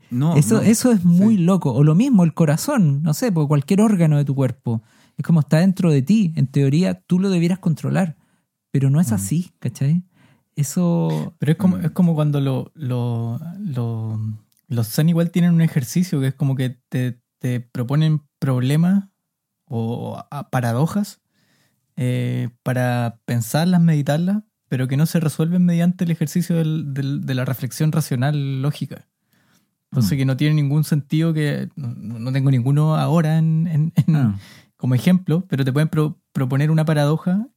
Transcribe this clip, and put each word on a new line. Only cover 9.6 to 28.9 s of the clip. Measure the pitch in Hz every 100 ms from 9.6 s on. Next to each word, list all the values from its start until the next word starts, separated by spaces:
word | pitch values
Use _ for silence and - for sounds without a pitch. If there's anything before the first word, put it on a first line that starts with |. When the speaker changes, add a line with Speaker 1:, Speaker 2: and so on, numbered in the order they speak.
| - - 135 170 180 _ _ _ _ -
Speaker 2:
Eso | 143 - 175 170 160 156 156 -
Speaker 3:
Pero | 139
es | 160
como, | 185 180
Speaker 1:
Mm. | 170
Speaker 3:
es |
como | - 175
cuando | 156 151 143
lo, | 139 127 - -
lo, | 131 123 120 117 117 117 160 185
lo, | 208 123 117 113 110 107 110 107 _ _ -
los | 117 110
zen | - 156
igual | 165 170
tienen | 180 175
un | 165
ejercicio | 160 156 123 175 180 147
que | 135
es | 135
como | 143 131
que | 131 127 _
te, | 131 127 120 _ _
te | 127 123
proponen | 120 - 117 143 156 151 - -
problemas | 139 131 127 147 175 196 196 _ _ _ _ _ -
o | 117 113 120 113 - -
a-, | 147 123
paradojas, | 131 120 117 160 202 208 - _ _ _ _ _ _ _ -
eh, | 123 127 123 123 123 -
para | - 127 123 120 120 - -
pensarlas, | 120 110 147 175 180
meditarlas, | 170 151 139 147 180 208 - _ -
pero | 131 127
que | 135
no | 160
se | 170
resuelven | 156 - 160 180 175
mediante | 170 170 180
el | 175
ejercicio | 160 151 185 165 165
del, | 160 156 147
del, | 135 135 143 135
de | 131
la | 127
reflexión | 131 127 - 156
racional | 156 151 123 135 151 139 135
lógica. | 139 147 -